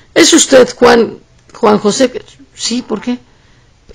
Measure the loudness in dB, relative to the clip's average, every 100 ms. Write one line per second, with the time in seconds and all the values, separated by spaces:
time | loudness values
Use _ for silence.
0 | _ 0 2 2 2 2 2 2 2 2
1 | 0 -6 _ _ _ -4 0 0 -2 -2
2 | -2 -4 -16 _ -20 -12 -8 -8 -8 -10
3 | -8 -10 _ _ _ _ _ _ _